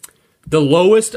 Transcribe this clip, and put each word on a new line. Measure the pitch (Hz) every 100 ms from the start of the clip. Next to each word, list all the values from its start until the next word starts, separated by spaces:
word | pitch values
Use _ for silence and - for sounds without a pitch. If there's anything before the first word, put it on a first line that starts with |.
| - _ _ _
the | - 156
lowest, | 139 165 185 220 -